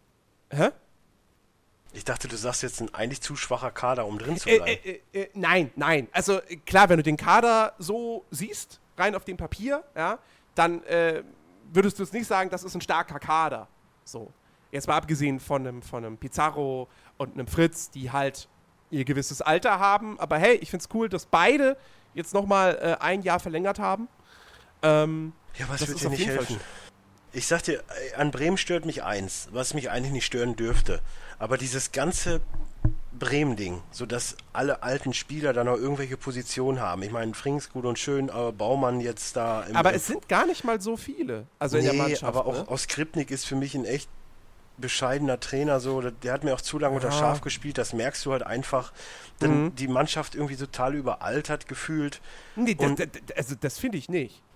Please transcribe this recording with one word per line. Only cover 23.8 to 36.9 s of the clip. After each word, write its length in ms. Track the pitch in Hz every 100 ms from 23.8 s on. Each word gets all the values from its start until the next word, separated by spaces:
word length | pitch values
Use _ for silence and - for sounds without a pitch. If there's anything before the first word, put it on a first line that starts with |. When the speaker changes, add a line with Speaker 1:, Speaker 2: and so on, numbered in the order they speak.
| 190 196 240 _ _ - - - - _
Speaker 1:
Ähm, 500 | 156 151 156 160 160 - - -
Speaker 2:
Ja, 100 | 127
was 120 | 135
Speaker 1:
das 80 | 147
Speaker 2:
wird 80 | 143
Speaker 1:
ist 60 |
Speaker 2:
dir 40 | 139
Speaker 1:
auf 20 |
Speaker 2:
nicht 80 | 139
Speaker 1:
jeden 120 | 180 135
Fall 100 | 117
Speaker 2:
helfen? 100 | 107
Speaker 1:
sch- 800 | - - - - _ - - 123
Speaker 2:
Ich 100 | -
sag 160 | 165
dir, 200 | - 139 - - 127
äh, 20 | -
an 140 | 147
Bremen 260 | 127 160 190
stört 280 | - 175
mich 180 | 160 -
eins, 460 | 95 101 95 - -
was 220 | 120 127
mich 160 | 147 123
eigentlich 220 | 117 135
nicht 140 | 131 -
stören 300 | 120 123 113
dürfte. 440 | 113 123 - 85 - - - -
Aber 180 | 110 127
dieses 360 | 127 131 -
ganze 480 | - 156 - 175 165 - - - - - - - -
Bremen-Ding, 600 | 127 143 147 104 95 87 -
so 140 | - 117
dass 300 | 120 - - -
alle 300 | - 139 -
alten 320 | 123 135 135
Spieler 380 | - - 151 147
da 100 | 120
noch 120 | 120 123
irgendwelche 400 | 135 143 135 131
Positionen 640 | 139 123 123 131 131 131
haben. 220 | 101